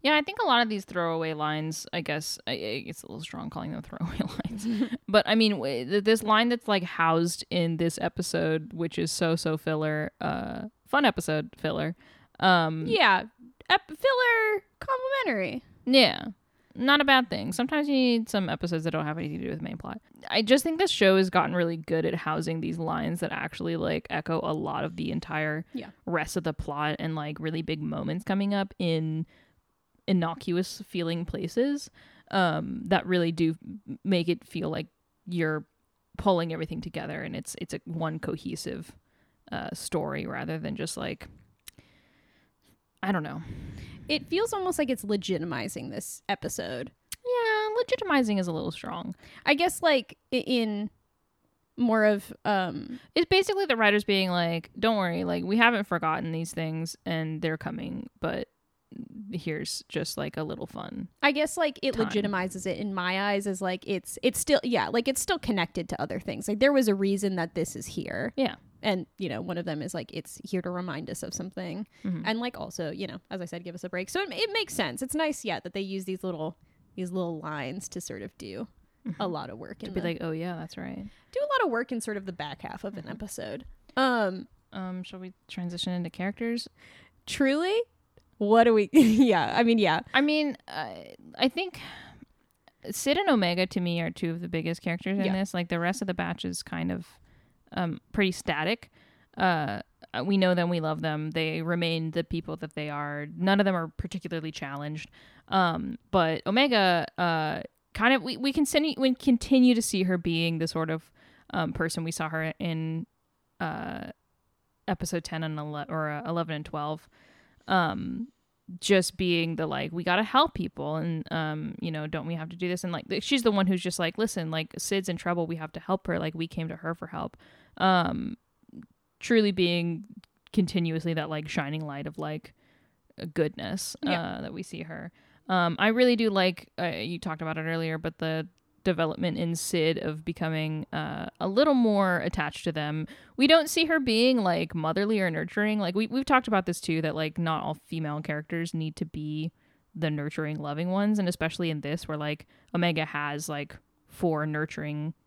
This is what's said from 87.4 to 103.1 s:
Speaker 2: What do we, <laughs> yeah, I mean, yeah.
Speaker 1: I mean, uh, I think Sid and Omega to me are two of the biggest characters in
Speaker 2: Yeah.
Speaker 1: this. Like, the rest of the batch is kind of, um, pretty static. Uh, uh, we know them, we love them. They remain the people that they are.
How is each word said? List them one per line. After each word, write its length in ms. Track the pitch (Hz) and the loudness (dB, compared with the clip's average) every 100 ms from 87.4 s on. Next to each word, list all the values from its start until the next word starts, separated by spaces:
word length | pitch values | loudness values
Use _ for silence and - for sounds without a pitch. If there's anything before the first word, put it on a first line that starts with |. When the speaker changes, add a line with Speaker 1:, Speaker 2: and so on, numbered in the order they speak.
| 269 285 349 440 480 _ _ _ _ _ | 4 4 2 0 -2 _ _ _ _ _
Speaker 2:
What 260 | 202 226 | 6 8
do 100 | 233 | 8
we, 160 | 220 208 | 8 8
<laughs> 20 | |
yeah, 600 | 294 233 220 262 185 143 - | 8 10 10 8 6 4 4
I 60 | |
mean, 160 | 233 233 | 6 6
yeah. 220 | 190 160 - | 6 4 2
Speaker 1:
I 100 | 262 | 2
mean, 340 | 294 302 302 - - | 4 2 0 -4 -10
uh, 220 | - 127 90 69 - - - | -8 -8 -10 -14 -20 -20 0
I 100 | 262 | 0
think 300 | 285 381 - - - - - - _ _ _ _ _ - | 0 -6 -8 -16 -16 -18 -20 -20 _ _ _ _ _ -10
Sid 260 | 208 269 302 | -4 2 2
and 120 | 392 | 4
Omega 360 | 247 180 175 185 | 4 4 2 0
to 120 | - | 0
me 200 | 175 170 | 0 0
are 100 | 165 | -2
two 220 | 170 170 | -2 -4
of 80 | 165 | -4
the 80 | 175 | -4
biggest 340 | 165 160 170 | -4 -2 -4
characters 380 | - 170 - 196 | -4 -4 -2 0
in 40 | 190 | 2
Speaker 2:
Yeah. 80 | |
Speaker 1:
this. 200 | 190 196 | 0 0
Like, 140 | 180 175 | -2 -2
the 100 | 170 | 0
rest 240 | 175 190 | 0 -2
of 60 | 196 | -4
the 60 | |
batch 300 | 175 170 170 | -2 -2 -4
is 200 | - 170 | -6 -6
kind 260 | - 170 170 | -8 -6 -4
of, 160 | 180 175 - _ - _ _ _ | -4 -8 -20 _ -20 _ _ _
um, 300 | - 175 - _ | -6 -4 -6 _
pretty 220 | - 196 | 0 0
static. 580 | 180 - 151 156 233 - _ _ _ _ - | 0 -4 -2 0 -2 -6 _ _ _ _ 0
Uh, 440 | 185 170 143 101 - _ - | 2 2 0 -6 -10 _ -10
uh, 100 | - | -6
we 120 | 151 196 | 2 4
know 160 | 185 180 | 6 4
them, 120 | 175 | 2
we 120 | 175 | 0
love 200 | 156 156 | -2 -2
them. 300 | 160 151 156 | -2 -2 -2
They 320 | 160 160 160 | -2 -2 -2
remain 480 | 165 170 170 165 160 | -2 0 0 0 -2
the 140 | 160 | -2
people 320 | 165 165 156 156 | -2 -4 -6 -10
that 180 | 156 | -8
they 160 | - 151 | -8 -6
are. 380 | 147 147 | -4 -6